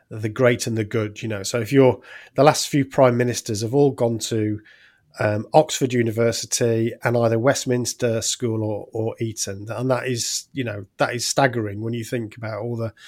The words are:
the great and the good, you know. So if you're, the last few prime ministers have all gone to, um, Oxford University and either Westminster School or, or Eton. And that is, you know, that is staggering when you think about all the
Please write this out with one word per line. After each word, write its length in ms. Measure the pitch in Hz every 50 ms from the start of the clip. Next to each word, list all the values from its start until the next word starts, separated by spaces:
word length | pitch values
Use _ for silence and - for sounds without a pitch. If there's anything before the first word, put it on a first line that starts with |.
| _ _
the 200 | 117 110 107 113
great 380 | 107 - 131 120 123 120 - 123
and 100 | 113 113
the 60 | 110
good, 360 | 98 - 117 107 107 104 -
you 60 | - 113
know. 160 | 107 101 98
So 160 | - - 120
if 140 | 113 107 139
you're, 260 | 135 135 127 117 - - - - - - - _
the 80 | - 135
last 260 | 151 143 - - -
few 160 | - 147 135
prime 320 | 135 - - 135 127 120 120
ministers 440 | 123 123 117 - - - 113 104
have 120 | 113 110 120
all 180 | 143 143 143
gone 280 | 127 - 123 117 117 110
to, 400 | - - 120 110 107 107 107 107 - - - - - - _ _ _ _ _ -
um, 280 | - 107 104 107 110 - -
Oxford 400 | 156 156 151 - - 147 123 123
University 1000 | 123 117 117 107 110 117 117 117 - - - - - 127 117 113 113 113 113 113 - -
and 140 | 127 120 120
either 220 | 117 113 113 113
Westminster 800 | 113 135 127 - - 131 123 120 120 113 - - - 120 113 113
School 420 | 107 - - - - 117 110 110 107
or, 240 | 107 107 101 - - -
or 220 | 113 110 113 110 -
Eton. 460 | 117 113 104 - - - 98 98 104 107
And 200 | 113 107 127 131
that 180 | 127 120 117 127
is, 400 | 127 117 113 - - - - _ _
you 100 | 143 120
know, 220 | 113 104 104 101 - _ _
that 180 | 143 - 117
is 100 | 120 117
staggering 560 | - - - 139 131 117 120 110 104 101 104
when 120 | 110 117 117
you 100 | 120 110
think 340 | - - 123 113 104 - -
about 240 | 113 107 110 101
all 140 | 107 120 120
the 180 | 113 113 110 - _ -